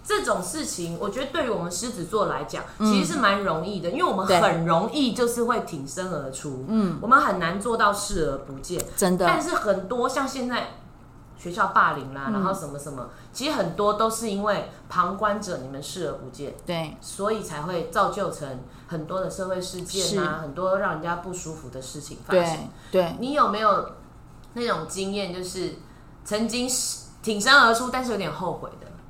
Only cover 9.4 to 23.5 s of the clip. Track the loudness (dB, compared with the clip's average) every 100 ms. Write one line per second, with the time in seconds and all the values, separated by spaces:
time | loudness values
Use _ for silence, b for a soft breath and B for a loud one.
9.4 | 2 0 2 0 0 0 0 0 -2 -2
10.4 | -2 -2 -4 -10 -18 -20 -20 -20 -20 -14
11.4 | -10 0 2 6 4 4 -6 -6 -2 0
12.4 | 0 0 -4 -8 -10 -10 -10 B B -6
13.4 | -2 0 -2 2 2 4 2 0 -4 -2
14.4 | 0 0 -2 B -8 0 0 2 0 0
15.4 | -2 -6 -6 -10 -10 -6 -6 -6 -10 -10
16.4 | -10 -10 -6 -4 -4 -8 -14 -4 0 0
17.4 | -2 -6 -4 -4 -2 2 2 2 -4 -4
18.4 | -8 -8 -12 B B -8 -4 -4 -4 -4
19.4 | -4 -4 -4 -8 -6 -2 0 0 0 -2
20.4 | -6 -4 0 2 0 -2 -4 -4 -4 -8
21.4 | -8 -10 -12 -12 -12 -12 -12 -14 4 4
22.4 | 4 0 -6 B B 2 2 0 -2 4
23.4 | 4